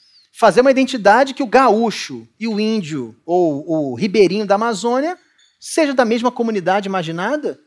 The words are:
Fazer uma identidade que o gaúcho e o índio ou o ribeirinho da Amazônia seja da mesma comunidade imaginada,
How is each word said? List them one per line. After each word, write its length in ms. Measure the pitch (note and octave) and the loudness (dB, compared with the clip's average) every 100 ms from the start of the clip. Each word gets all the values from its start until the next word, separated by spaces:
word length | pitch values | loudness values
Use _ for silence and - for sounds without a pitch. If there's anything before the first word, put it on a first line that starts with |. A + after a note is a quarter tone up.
| _ _ _ | _ _ _
Fazer 300 | - A3 F3+ | 2 4 6
uma 100 | C4+ | 4
identidade 640 | C4 C4 B3+ G3 A3+ C4+ | 4 0 2 4 4 2
que 100 | B3+ | -2
o 40 | C4 | 0
gaúcho 800 | A#3+ C4 G#3 A#3 - - B2 A2+ _ | 4 4 4 0 -4 -10 -14 -16 _
e 80 | A3+ | -6
o 120 | G#3 | -2
índio 560 | G#3+ A3 D#3 D3+ A#2 A2 - | -2 -2 -4 -8 -8 -12 -4
ou 640 | F3+ E3+ C#3+ D3+ D#3+ C#3 | 0 0 -2 -4 -4 -4
o 40 | A#2+ | -4
ribeirinho 500 | G3+ G#3 F#3 G3 G3+ | -2 2 2 2 0
da 100 | G3 | 0
Amazônia 640 | A#3 G3+ A#3 B3 D#4 F4+ _ _ _ _ | 0 -4 -2 -2 -2 -6 _ _ _ _
seja 340 | - - D4 | -6 0 0
da 120 | C4 A#3 | 2 0
mesma 260 | A#3+ B3 | 0 -2
comunidade 560 | B3 A#3 G#3+ E3+ G3 G3 | -2 -4 -2 0 -2 -2
imaginada, 720 | F#3+ D#3+ E3 G3+ D4+ B3 C3+ | -6 -6 -6 -4 -4 -6 -10